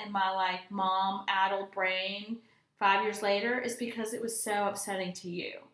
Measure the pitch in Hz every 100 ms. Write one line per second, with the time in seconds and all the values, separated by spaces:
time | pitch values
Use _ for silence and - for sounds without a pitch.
0 | 208 196 190 190 185 180 - 202 190 190
1 | 196 196 - 196 190 196 196 196 185 185
2 | 190 202 214 233 - _ _ - 196 196
3 | 214 208 202 202 233 247 247 - 233 233
4 | 220 240 226 - 214 208 202 202 - 190
5 | 185 180 180 175 - - -